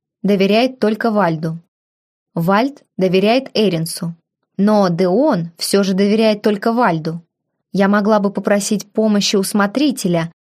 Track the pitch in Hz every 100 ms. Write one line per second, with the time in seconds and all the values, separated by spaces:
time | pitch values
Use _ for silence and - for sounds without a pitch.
0 | _ _ 190 202 196 214 254 262 214 220
1 | 233 208 180 160 165 165 _ _ _ _
2 | _ _ _ - 165 202 269 - _ -
3 | 185 180 208 254 262 - 208 165 165 -
4 | 170 165 _ _ _ - 202 214 190 165
5 | 185 196 311 196 170 - - 196 196 185
6 | 202 220 220 208 226 208 226 226 226 165
7 | 160 170 - _ _ _ _ 185 196 208
8 | 202 214 196 202 208 208 202 208 - -
9 | 214 202 196 202 190 208 202 262 294 -
10 | 180 170 165 _